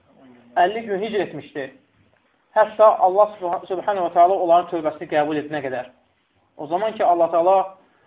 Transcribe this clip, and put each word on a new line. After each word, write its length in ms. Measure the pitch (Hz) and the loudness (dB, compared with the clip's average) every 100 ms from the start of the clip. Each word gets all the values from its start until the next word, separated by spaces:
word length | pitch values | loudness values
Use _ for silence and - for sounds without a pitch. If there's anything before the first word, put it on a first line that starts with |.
| _ _ 127 123 _ 175 | _ _ -20 -20 _ 0
Əlli 280 | 180 226 226 | 0 0 -6
gün 160 | 190 | -6
hicr 240 | 214 214 165 | -4 -4 -6
etmişdi. 380 | 151 - 151 131 - _ _ _ _ _ _ _ | -8 -14 -12 -12 -14 _ _ _ _ _ _ _
Hətta 320 | 220 208 - 214 - | 0 0 4 4 6
Allah 360 | 185 190 208 - | 2 4 2 0
Subha-, 260 | 180 180 180 | -6 -6 -6
Subhanahu 400 | 185 190 202 170 | -6 -4 -4 0
wa 60 | |
Ta'ala 200 | 175 175 190 | 4 4 4
onların 320 | 175 170 175 | 2 2 2
tövbəsini 380 | 170 156 - 165 | -4 -6 -8 -4
qəbul 300 | 156 147 156 | -2 0 -4
edinə 180 | 147 151 | -6 -8
qədər. 260 | 135 127 123 _ _ _ _ _ _ - | -8 -10 -12 _ _ _ _ _ _ -16
O 100 | 147 | -8
zaman 280 | 175 220 | -4 -4
ki, 100 | 220 | -2
Allah 260 | 175 175 165 | 0 2 2
Ta'ala 240 | 170 175 190 190 - _ _ | 2 2 2 0 -8 _ _